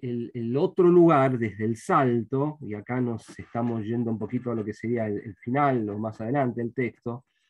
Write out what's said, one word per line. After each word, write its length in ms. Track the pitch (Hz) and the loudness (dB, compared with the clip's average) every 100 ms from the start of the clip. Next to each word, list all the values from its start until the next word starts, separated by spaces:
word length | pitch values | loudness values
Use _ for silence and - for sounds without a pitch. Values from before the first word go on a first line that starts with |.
| 127 | -4
el, 240 | 120 120 | -6 -6
el 220 | 123 117 131 | -6 -2 0
otro 300 | 185 190 175 | 0 4 6
lugar, 500 | 175 170 147 131 123 | 8 8 8 4 2
desde 260 | 113 98 110 | -2 -2 -4
el 120 | 113 | -4
salto, 800 | - - 131 120 110 135 147 151 | 0 2 4 2 0 -2 -2 -4
y 120 | 110 | -10
acá 280 | 104 104 123 | -12 -6 -4
nos 260 | 123 113 - - | -2 -4 -10 -18
estamos 440 | 95 117 120 117 104 | -8 -4 -2 -2 -4
yendo 260 | 117 113 | -2 -2
un 80 | 110 | -4
poquito 320 | 104 123 123 | -4 -4 -4
a 40 | 113 | -4
lo 80 | |
que 100 | 107 | -6
sería 340 | 107 113 120 110 | -6 -4 -2 -2
el, 120 | 101 | -4
el 160 | 117 98 | -8 -12
final, 520 | - 135 143 127 104 | -4 0 2 2 -2
o 80 | 104 | -4
más 240 | 110 107 | -6 -6
adelante 400 | 110 143 127 117 | -4 -2 -2 -2
el 120 | 117 | -6
texto, 520 | - 120 - 120 123 - _ | -4 -6 -6 -10 -12 -14 _